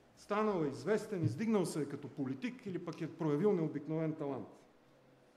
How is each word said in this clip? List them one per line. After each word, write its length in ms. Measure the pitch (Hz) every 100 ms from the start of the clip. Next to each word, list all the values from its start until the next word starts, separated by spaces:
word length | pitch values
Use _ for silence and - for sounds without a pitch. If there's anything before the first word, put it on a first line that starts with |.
| - -
станал 480 | - 208 214 185
е 40 | 147
известен, 560 | 123 147 214 - 185
издигнал 420 | 156 - 226 214 175
се 140 | 165
е 80 | 139
като 200 | 131 123
политик 580 | - 135 - 247 - 202
или 180 | 175
пък 160 | 170 160
е 140 | 160
проявил 380 | - 160 147 208
необикновен 640 | 185 156 143 151 160 160
талант. 340 | 156 143 127 95 - - - - - - - -